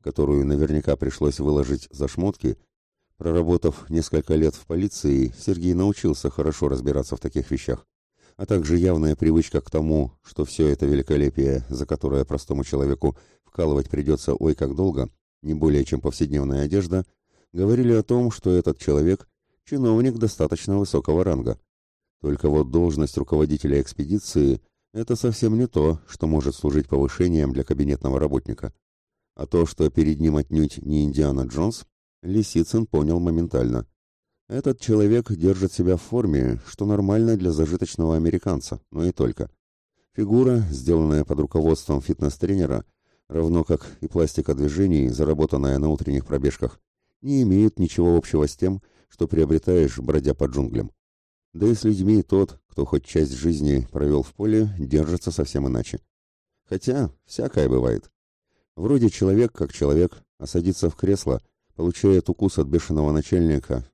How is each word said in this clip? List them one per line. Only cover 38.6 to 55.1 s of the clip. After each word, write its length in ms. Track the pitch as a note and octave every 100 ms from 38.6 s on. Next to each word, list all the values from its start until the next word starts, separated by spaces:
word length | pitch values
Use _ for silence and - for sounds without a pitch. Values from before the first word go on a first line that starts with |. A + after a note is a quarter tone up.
| - - -
но 140 | - F2
и 60 |
только. 380 | - A#1+ - - _ _ _ _ _ _
Фигура, 460 | - G2+ A#2 C3 A#2+ G2
сделанная 560 | C2+ B1+ E2 D#2 D2+ D2
под 140 | C#2+
руководством 640 | D2 E2 D#2+ D#2 - C#2
фитнес-тренера, 840 | - - D2 - F2 G2 D#2 A#1+ - _ _ _ -
равно 360 | D#2 D#2+ E2+
как 340 | D#2+ - - -
и 60 | -
пластика 460 | F2 D#2 - D2
движений, 560 | C2+ D2 D2+ G2 D#2 C2
заработанная 680 | A#1+ D2+ D2+ D2+ C#2 C2+ C#2
на 100 | D2+
утренних 360 | D2+ - C#2 C2
пробежках, 540 | C#2 C2+ - C2+ - _ _ _ _
не 200 | C3+ C#3
имеют 380 | A#2 F#2+ G#2+ -
ничего 360 | F2 - F2 E2+
общего 320 | - D#2 D2
с 80 | -
тем, 260 | F#2 F#2+ - _ _ -
что 140 | E2+
приобретаешь, 680 | D#2+ D2+ D#2 - F2+ C#2+ A#1+
бродя 360 | B1+ D2+ C#2+
по 120 | C#2 C#2
джунглям. 460 | C2 B1 A1+ G#1 - _ _ _ _ _
Да 140 | E2 G#2
и 60 |
с 120 | A2+ A2
людьми 360 | G2+ F#2+ A2
тот, 380 | - G2 F#2+ - _
кто 180 | - C#2
хоть 200 | D2 -
часть 260 | - C#2+
жизни 560 | B1+ D#2+ D#2 D2 C2+ B1
провел 340 | D2 C#2+ D2
в 100 | C2
поле, 360 | - G#2 A2 G#2+ F#2+
держится 540 | C2+ D2+ D2+